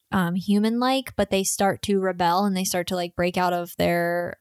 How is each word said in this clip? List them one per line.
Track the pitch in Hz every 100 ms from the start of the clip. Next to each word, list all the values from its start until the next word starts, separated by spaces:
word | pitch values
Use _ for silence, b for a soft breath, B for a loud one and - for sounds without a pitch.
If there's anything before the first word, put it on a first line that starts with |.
| -
um, | 196 170 185
human-like, | 190 202 220 240 254 269 254 -
but | 202
they | 196
start | 190 - 196 -
to | - 196
rebel | 190 180 175 175 202
and | 185
they |
start | 190 180 170
to, | 180
like, | 175 -
break | 175 185
out | 180
of | 175 175 -
their, | 175 175 170 175 175 -